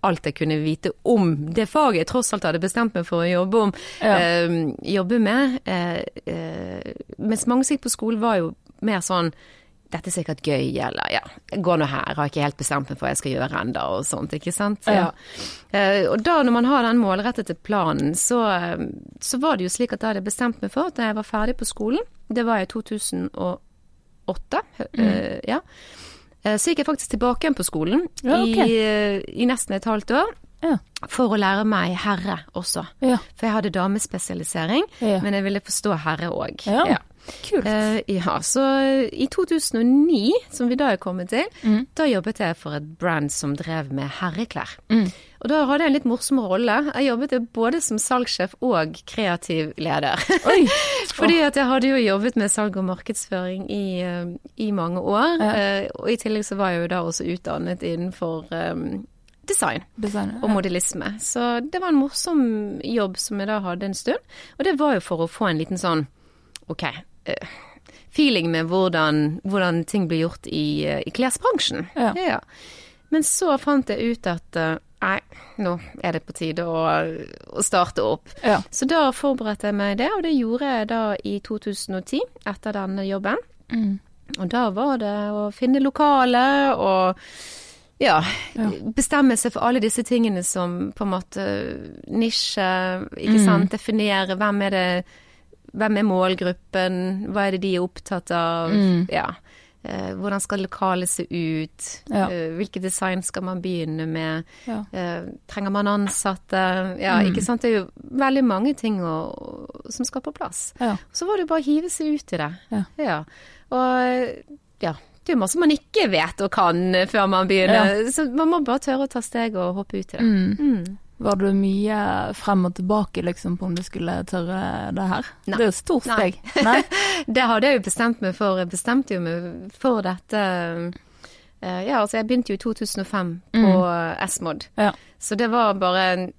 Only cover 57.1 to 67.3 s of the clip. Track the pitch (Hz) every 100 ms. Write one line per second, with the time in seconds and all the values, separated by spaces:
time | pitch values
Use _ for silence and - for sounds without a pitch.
57.1 | 165 - 180 - 156 170 175 175 165 180
58.1 | 180 165 160 160 165 170 170 165 196 220
59.1 | _ _ _ - - 175 156 - - 214
60.1 | 202 202 220 220 208 185 175 - - 190
61.1 | 214 - 247 240 240 269 359 359 302 277
62.1 | - - 320 247 214 208 269 - 233 202
63.1 | 185 - 208 196 214 190 175 196 185 -
64.1 | 370 _ - - - 339 294 294 220 -
65.1 | 170 165 - 214 160 160 185 180 160 147
66.1 | _ _ _ _ - - 165 151 - -
67.1 | - -